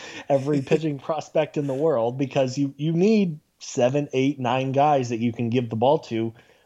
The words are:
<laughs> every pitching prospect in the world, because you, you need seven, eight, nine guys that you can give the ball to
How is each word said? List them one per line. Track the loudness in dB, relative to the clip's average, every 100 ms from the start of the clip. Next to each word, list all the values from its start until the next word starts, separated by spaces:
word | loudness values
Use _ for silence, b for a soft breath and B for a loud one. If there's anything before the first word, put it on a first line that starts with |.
| -18
<laughs> | -12 -2
every | 0 2 -2
pitching | 0 0 0 -6
prospect | -6 -6 -2 -2 0 -2
in | -4
the |
world, | 0 0 2 0 -2
because | -2 0 0 0
you, | -4 -2
you | -2
need | 2 4 4 2 -2 _ _
seven, | -8 0 2 2 -2
eight, | 0 0 0
nine | -2 0 0
guys | 2 4 2 0
that | -2
you | -2
can | -2 0
give | 0 0
the | 0
ball | 2 2
to | 0 -4 -4 -6 b b